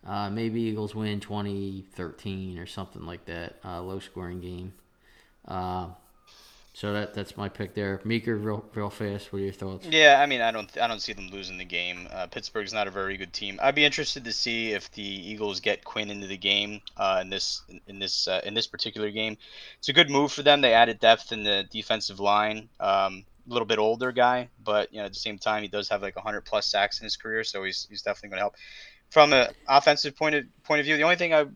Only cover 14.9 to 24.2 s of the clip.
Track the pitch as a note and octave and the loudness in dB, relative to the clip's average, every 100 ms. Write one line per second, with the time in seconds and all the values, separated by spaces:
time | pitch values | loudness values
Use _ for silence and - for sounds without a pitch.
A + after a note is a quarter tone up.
14.9 | - G2+ G2 F#2 G#2+ G#2 F#2 G#2+ G2+ - | -12 -10 -10 -10 -6 -4 -2 -2 -2 -4
15.9 | - G#2 G2+ G2 G2 G2 G2+ G#2 G#2 - | -8 -8 -8 -10 -4 0 0 0 -10 -16
16.9 | - G2+ F#2+ F#2 G2 - - - F2+ - | -2 0 0 -2 -6 -6 -8 -12 -20 -18
17.9 | G2 G2 - - F#2 - G#2+ A2 - A#2 | -10 -6 -4 -2 -2 -2 -4 -6 -6 -8
18.9 | A2 G#2+ G#2 A2 G#2+ - - - - - | -4 -6 -2 -4 -6 -16 -20 -20 -10 0
19.9 | C#3 D#3 C#3 C#3+ - C#3+ C#3+ C3 A2+ A#2 | 4 6 4 2 4 6 8 8 8 6
20.9 | A2 A2+ A2+ - A2 G#2 G2+ G2 A2 G#2 | 6 6 6 4 -6 0 0 -2 -8 -2
21.9 | A2 - G2 G2+ G#2 G#2+ A2 A2 _ G2 | -2 -2 -2 2 4 2 -2 -10 _ 2
22.9 | G2 G2 F#2+ G2 _ - A#2+ A2 A2 G#2+ | 2 2 -2 -18 _ -4 -4 0 2 2
23.9 | A#2 B2+ B2 | 2 -2 4